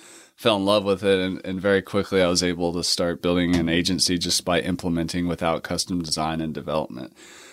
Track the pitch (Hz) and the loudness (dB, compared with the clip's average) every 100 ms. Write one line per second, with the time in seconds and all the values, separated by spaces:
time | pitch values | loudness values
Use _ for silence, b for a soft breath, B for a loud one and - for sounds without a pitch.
0 | B B B - 120 104 98 104 98 95 | B B B -2 2 2 4 4 2 2
1 | 101 95 92 87 - 92 101 98 90 101 | 2 2 0 -4 -6 -2 2 2 2 -4
2 | 95 95 90 90 90 85 87 85 82 - | 0 2 4 2 0 0 -2 -2 -2 0
3 | 87 85 87 90 87 87 82 85 87 87 | -2 -2 0 2 4 2 2 2 0 0
4 | - 87 85 - - 85 87 90 87 82 | 0 0 0 -2 0 0 0 -4 -2 -2
5 | 82 90 87 82 85 80 - 85 - 90 | -2 -2 -4 -2 -2 -2 -4 -6 -4 -4
6 | 78 76 78 80 80 73 73 78 - 62 | -4 -4 -2 -4 -6 -6 -4 -4 -4 -10
7 | - B B B B | -16 B B B B